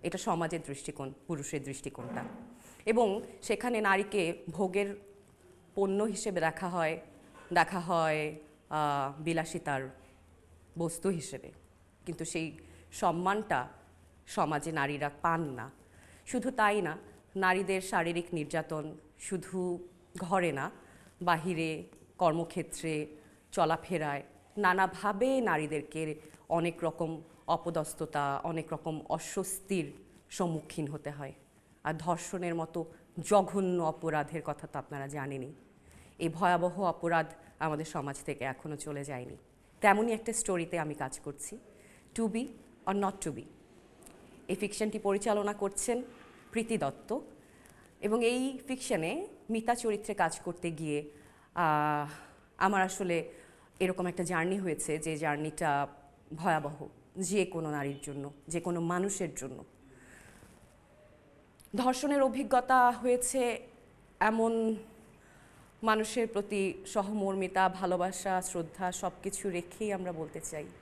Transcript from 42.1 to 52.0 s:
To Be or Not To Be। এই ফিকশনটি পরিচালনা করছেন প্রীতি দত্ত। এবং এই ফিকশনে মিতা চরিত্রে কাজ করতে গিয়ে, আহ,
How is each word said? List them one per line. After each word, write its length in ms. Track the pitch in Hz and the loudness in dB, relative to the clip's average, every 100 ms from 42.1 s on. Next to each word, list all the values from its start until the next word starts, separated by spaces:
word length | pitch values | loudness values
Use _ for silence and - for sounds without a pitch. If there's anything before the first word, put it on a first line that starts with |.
| - | -2
To 60 | |
Be 260 | 226 226 262 - - - - | 0 0 -4 -10 -20 -10 -2
or 80 | |
Not 340 | 202 196 196 165 | 0 0 -2 -6
To 60 | |
Be। 80 | 120 - - - - - - - - - - - | -6 -12 -20 -20 -20 -20 -20 -20 -20 -20 -20 -6
এই 80 | 190 | -2
ফিকশনটি 440 | 202 - 214 214 | -2 0 -2 0
পরিচালনা 540 | 202 196 208 208 202 | 0 2 2 2 2
করছেন 500 | 208 196 196 - 240 247 - - - - | 0 -2 -2 0 -2 -4 -14 -20 -20 -6
প্রীতি 260 | 233 226 220 | -4 0 0
দত্ত। 420 | 139 - - 247 - - - - - - - - | 0 -2 -4 -4 -4 -20 -20 -20 -20 -20 -20 -6
এবং 240 | 208 226 233 | 0 4 4
এই 340 | 247 262 262 - | 4 0 -4 -6
ফিকশনে 600 | 262 - 202 160 277 403 - - | -6 0 0 0 -2 -6 -12 -4
মিতা 260 | 226 226 233 | -2 2 0
চরিত্রে 380 | 226 208 208 | 2 -2 -4
কাজ 260 | 202 165 - | 0 0 0
করতে 320 | - 175 170 | -8 -4 -4
গিয়ে, 380 | 156 160 147 147 - - - - - | -4 -2 -2 -4 -16 -20 -20 -10 0
আহ, 540 | 165 151 147 147 | 2 4 2 0